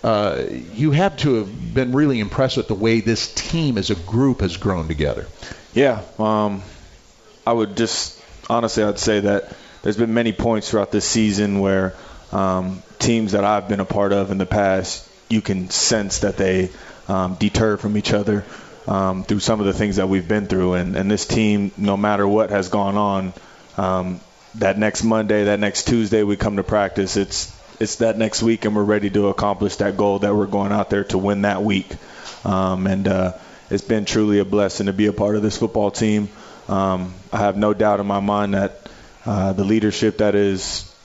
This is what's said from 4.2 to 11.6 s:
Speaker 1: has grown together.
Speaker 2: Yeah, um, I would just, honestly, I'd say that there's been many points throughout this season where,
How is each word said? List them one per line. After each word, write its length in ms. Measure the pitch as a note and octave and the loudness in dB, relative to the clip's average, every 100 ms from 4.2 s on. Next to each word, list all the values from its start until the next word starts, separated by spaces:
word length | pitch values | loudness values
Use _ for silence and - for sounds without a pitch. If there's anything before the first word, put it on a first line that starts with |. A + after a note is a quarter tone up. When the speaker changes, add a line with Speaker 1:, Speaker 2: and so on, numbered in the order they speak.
| C#3 B2 | 2 2
Speaker 1:
has 160 | F#2+ E2+ | -2 -2
grown 300 | G#2 F2+ D#2+ | -2 -2 -2
together. 400 | D2+ D2 A#1 - - - - - A2+ | -2 -2 -2 -8 -16 -16 -16 -4 2
Speaker 2:
Yeah, 260 | C#3 G#2+ G2 - | 2 2 -6 -2
um, 460 | A2 G#2+ G#2 G2 F#2 - - - - - - - - | 0 2 0 -2 -12 -20 -20 -20 -20 -20 -20 -6 -2
I 80 | |
would 240 | A#2 G#2 G2 | 0 0 0
just, 420 | A2+ - - - - - - | -2 -2 -6 -12 -20 -20 -2
honestly, 340 | A#2 A2+ - | -2 0 0
I'd 140 | G#2 G2+ | 0 0
say 220 | A2 G#2 | 0 2
that 360 | G2+ G2+ - - - - | 2 0 -4 -16 -20 -6
there's 160 | - G#2 | -4 0
been 160 | A2+ | 0
many 180 | A2+ A#2 | 2 0
points 380 | G2+ A#2 A2 - | 0 0 0 0
throughout 240 | A2 G2 | 0 0
this 100 | G#2 | 0
season 560 | - A#2 G#2+ G2+ G#2 | 0 2 2 2 0
where, 340 | G2 | 2